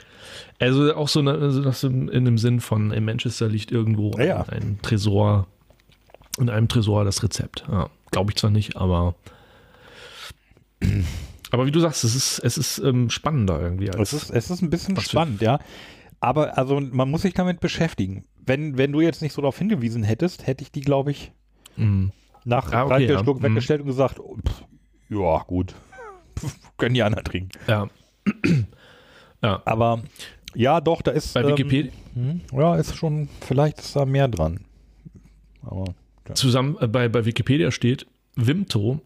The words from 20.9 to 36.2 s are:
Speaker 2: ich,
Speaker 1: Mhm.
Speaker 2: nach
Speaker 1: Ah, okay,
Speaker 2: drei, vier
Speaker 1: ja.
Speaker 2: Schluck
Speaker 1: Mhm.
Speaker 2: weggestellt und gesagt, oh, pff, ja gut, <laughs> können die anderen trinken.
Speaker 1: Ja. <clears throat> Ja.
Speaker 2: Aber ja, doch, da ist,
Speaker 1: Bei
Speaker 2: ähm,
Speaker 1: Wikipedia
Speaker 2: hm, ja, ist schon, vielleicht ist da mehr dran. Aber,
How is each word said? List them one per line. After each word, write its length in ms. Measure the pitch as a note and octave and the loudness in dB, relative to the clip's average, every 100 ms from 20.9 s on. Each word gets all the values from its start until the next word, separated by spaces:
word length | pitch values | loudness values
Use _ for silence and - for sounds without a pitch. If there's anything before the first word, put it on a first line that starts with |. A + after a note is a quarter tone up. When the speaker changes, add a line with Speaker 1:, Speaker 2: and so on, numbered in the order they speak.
| C#3 C#3+ | 2 0
Speaker 2:
ich, 240 | C#3+ - _ _ _ - - | -4 -8 _ _ _ -12 -2
Speaker 1:
Mhm. 360 | G#2+ G2 F#2+ - _ _ | 2 2 0 -4 _ _
Speaker 2:
nach 280 | A#2 B2+ - | -2 -2 0
Speaker 1:
Ah, 100 | A#2 C#3 | 0 2
okay, 40 | |
Speaker 2:
drei, 80 | C3 A#2+ | 4 4
vier 100 | G2 | 4
Speaker 1:
ja. 40 | |
Speaker 2:
Schluck 160 | A#2+ C3 | 2 2
Speaker 1:
Mhm. 40 | |
Speaker 2:
weggestellt 380 | C#3 A2 B2 D3+ | 2 2 2 -2
und 60 | C#3+ | -2
gesagt, 320 | B2+ B2+ - | 0 0 -2
oh, 160 | - G#2+ | -16 -6
pff, 260 | - - - - _ _ - | -6 -6 -12 -20 _ _ -8
ja 340 | G#2 F2 D2+ - | -2 2 0 0
gut, 300 | F2+ F#2 - - - A4 F#4+ - | -2 -4 -8 -20 -20 -18 -20 -14
<laughs> 520 | - D3 - - - | -12 -10 -12 -14 -4
können 180 | C3 B2 | 0 2
die 80 | |
anderen 220 | G#2+ G2+ - | 2 2 0
trinken. 240 | F2+ F#2 - - | -8 -8 -8 -2
Speaker 1:
Ja. 200 | G#2+ G2+ _ _ _ G#3 | -2 -2 _ _ _ -4
<clears throat> 420 | - - D3 G2+ - - - - - - - | -2 0 0 0 -8 -20 -20 -20 -20 -20 -4
Ja. 180 | A2+ G2 - | -2 0 0
Speaker 2:
Aber 360 | A2+ A#2 A2+ F#2 - - - - - | 2 2 0 -6 -18 -20 -20 -10 0
ja, 260 | B2 E3 | 2 4
doch, 220 | D#3 E3 | 2 0
da 80 | D3 | 0
ist, 240 | C#3+ - B2+ | -2 -2 0
Speaker 1:
Bei 60 | |
Speaker 2:
ähm, 80 | C#3+ | 2
Speaker 1:
Wikipedia 420 | C#3+ C3 C3 C3+ - - B2 | 2 2 0 -2 -8 -12 -6
Speaker 2:
hm, 260 | B2+ E3+ - | -4 -4 -4
ja, 220 | C3 E3 E3 | 0 2 2
ist 200 | D#3 - | -2 -4
schon, 340 | D#3+ D3+ D3 - | -4 -4 -6 -8
vielleicht 360 | - C3+ D3+ - | -2 2 2 -2
ist 180 | - C#3+ | -4 -2
da 80 | |
mehr 240 | C3+ C#3 C3+ | 0 2 2
dran. 340 | G#2 D#2+ F2+ - - _ _ - - - - _ - | 0 -2 -4 -12 -20 _ _ -20 -20 -20 -20 _ -20
Aber, 320 | A#2 F#2+ F#2 - _ _ | -12 -8 -8 -10 _ _